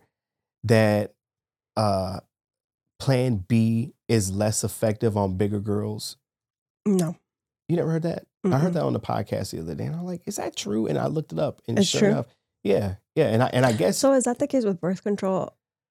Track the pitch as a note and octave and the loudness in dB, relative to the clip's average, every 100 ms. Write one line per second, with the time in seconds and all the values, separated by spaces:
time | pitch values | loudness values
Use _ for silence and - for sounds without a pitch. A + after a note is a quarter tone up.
0 | _ _ _ _ _ _ G#2+ A2+ G#2+ G#2 | _ _ _ _ _ _ 2 4 4 2
1 | G#2 _ _ _ _ _ _ - G#2+ F#2+ | -2 _ _ _ _ _ _ -2 0 0
2 | F#2+ F#2+ - _ _ _ _ _ _ - | -4 -8 -14 _ _ _ _ _ _ -4
3 | C#3 C3 B2+ G#2 F2 A#2 A2+ A2+ C3 - | 0 2 2 -2 2 2 4 0 -4 -8
4 | - A2+ F#2+ G2 G#2+ - G#2 - A2 G#2 | 0 0 0 0 0 0 -4 -2 -2 0
5 | A2+ G#2 G2 F#2 G2+ G#2 G#2 G#2 G#2+ A2 | 0 0 0 0 -2 -2 -4 -4 -4 -8
6 | - - _ _ _ _ _ _ G#3 F#3 | -12 -16 _ _ _ _ _ _ 0 2
7 | E3 - _ _ _ _ - E3+ D3+ E3 | 0 -6 _ _ _ _ -4 -2 0 0
8 | E3 - - _ F#3+ C3+ F3+ E3+ C#3 A#2 | -2 -6 -10 _ 0 2 2 0 0 -2
9 | - A2+ G#2+ G#2 G2 F2 E2 D2 A#2+ D#3+ | -2 -4 -2 -4 -4 -8 -8 -6 -6 -6
10 | F3+ - - G#3 - - G3+ G#3 A3 D3 | -8 -10 -10 -8 -8 -8 -4 -2 -2 0
11 | C3 D3+ - D#3+ C#3+ - - A2+ - C3+ | -2 -2 -4 -4 -4 -4 -2 0 2 2
12 | G3+ - - _ _ _ G3+ G2 G2+ F#2+ | 2 2 -4 _ _ _ 0 2 0 -6
13 | _ D#3 B2 A2+ B2+ B2+ B2+ A2 F3+ G3 | _ 0 2 4 2 4 2 2 0 2
14 | C4+ C4+ A#3+ B3 C#4+ C4+ G#3+ F3+ E3+ F#3+ | 2 2 0 -2 -2 0 0 -2 -4 -4
15 | G#3 G3+ F#3+ F#3+ - - _ _ _ | -4 -2 -2 -2 -4 -10 _ _ _